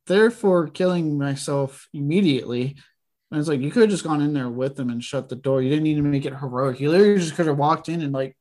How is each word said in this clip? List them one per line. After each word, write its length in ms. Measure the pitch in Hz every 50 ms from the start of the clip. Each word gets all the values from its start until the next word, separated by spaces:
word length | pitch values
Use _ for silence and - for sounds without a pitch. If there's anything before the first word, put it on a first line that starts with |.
| _
therefore 640 | - 180 202 220 233 233 - - 196 180 175 165 147
killing 480 | - - 185 185 180 175 160 156 147 143
myself 680 | 139 139 139 139 - - 143 139 139 139 - - - _ -
immediately. 840 | 151 143 143 160 196 202 160 135 123 - - 123 120 127 139 143 - - _ _ _ _ _ _ _ _ -
And 80 | 147 151
it's 80 | 147 165
like, 120 | 147 127
you 120 | 131 147
could 80 | - 240
have 100 | 220 214
just 140 | 202 160 -
gone 180 | 160 156 147
in 120 | 147 147 147
there 140 | 139 127 123
with 300 | 117 123 131 139 139 -
him 100 | 131 123
and 140 | 120 117
shut 260 | 120 - - 135 131 -
the 60 | 127
door. 260 | 120 - 139 135 135
You 80 | 127 131
didn't 140 | 151 156
need 140 | 156 156 151
to 60 | 151
make 220 | 147 143 143 139 139
it 140 | 135 131 135
heroic. 400 | 143 131 123 127 135 135 123 131
You 120 | 139 147
literally 280 | 165 190 208 208 208 196
just 160 | 170 160 147
could 140 | - 170 156
have 100 | 143 143
walked 300 | 143 151 160 156 - -
in 120 | 165 170
and, 120 | 156 139
like, 240 | 135 135 135 135 - _